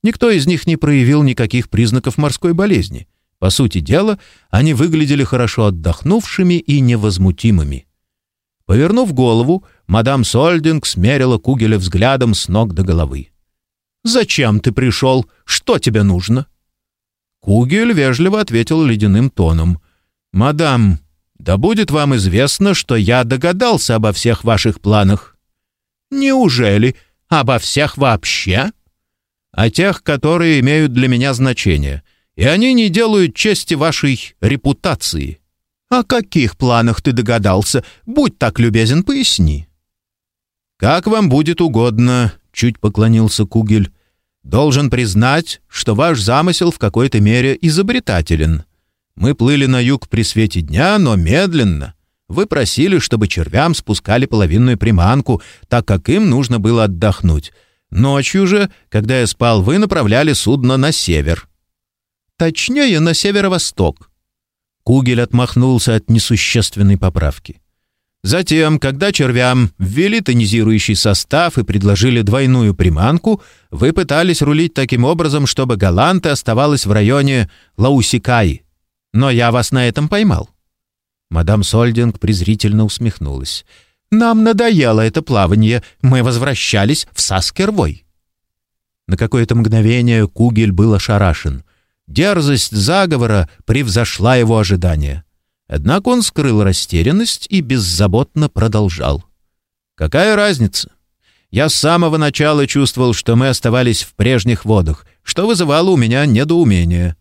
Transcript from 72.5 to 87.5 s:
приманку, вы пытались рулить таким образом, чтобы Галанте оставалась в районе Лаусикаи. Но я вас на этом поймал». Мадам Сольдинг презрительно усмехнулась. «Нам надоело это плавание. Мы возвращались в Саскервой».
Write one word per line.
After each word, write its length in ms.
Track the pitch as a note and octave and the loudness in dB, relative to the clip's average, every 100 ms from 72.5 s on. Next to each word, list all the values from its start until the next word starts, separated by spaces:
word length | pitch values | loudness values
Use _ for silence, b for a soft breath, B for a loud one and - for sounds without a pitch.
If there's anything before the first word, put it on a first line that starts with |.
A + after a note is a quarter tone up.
| B2+ A2 | 2 2
приманку, 680 | F#2 F2+ D#2 G#2+ E3+ A3 G#3 b b b | 2 0 2 0 0 0 -4 b b b
вы 220 | D2 B2+ | -2 0
пытались 500 | D#3+ E3+ C#3+ F3+ E3+ | 0 -2 0 0 0
рулить 320 | D3 D3+ E3+ | 0 0 0
таким 300 | - C3 B2 | -2 -2 0
образом, 420 | B2 E3 D#3+ D3 C3+ | 0 0 -2 0 -2
чтобы 300 | - C3 G#2+ | -2 -2 0
Галанте 540 | F#2+ F2 D3 F#3 D3+ | 0 2 2 0 -2
оставалась 560 | C#3 - A2+ D3 C#3+ G2+ | -4 -2 0 0 0 0
в 60 | |
районе 580 | G#2+ G#2 C#3 C#3 C3 G2 b b - | 2 2 2 0 0 -2 b b -2
Лаусикаи. 840 | B2+ C#3 A2 B2 - A#2+ F#2+ C2 _ _ _ _ _ | 2 2 0 -2 0 0 0 -2 _ _ _ _ _
Но 180 | A2 C3+ | -2 0
я 220 | A#2+ A#2+ | 2 0
вас 200 | A#2+ A2+ | 0 -2
на 140 | C3 B2 | 0 -2
этом 220 | A2+ D3+ | -2 -2
поймал». 400 | G#3 G#3+ E2 - _ _ _ _ _ _ _ _ | 0 0 0 -4 _ _ _ _ _ _ _ _
Мадам 320 | E2 E2 G#2 | -2 0 0
Сольдинг 560 | G2 A2+ A#2+ A2+ A#2+ - | 0 0 0 0 -2 0
презрительно 640 | F#2 G2+ F2 G#2+ G#2 G#2+ | 0 0 0 0 0 2
усмехнулась. 800 | G#2+ - A2+ - C#2+ C2+ C2 - b b b b _ | 0 -2 -6 -4 -10 -8 -10 -12 b b b b _
«Нам 320 | G#3+ A#3 A3 | 2 2 4
надоело 580 | A3 A3 A#3 F#3+ B2+ A2 | 2 2 2 4 4 2
это 200 | A2 E3 | 2 -2
плавание. 600 | D#3+ A#2 F2+ G#2 A2 A#2+ B B | -2 0 2 4 2 0 B B
Мы 220 | C3 C3 | 2 2
возвращались 840 | A#2+ A#2 C3+ B2 - G#2 G2+ D3+ - | 2 0 -2 -4 -2 0 0 -2 -4
в 80 | - | -6
Саскервой». 880 | - F#2+ - | -2 -2 -2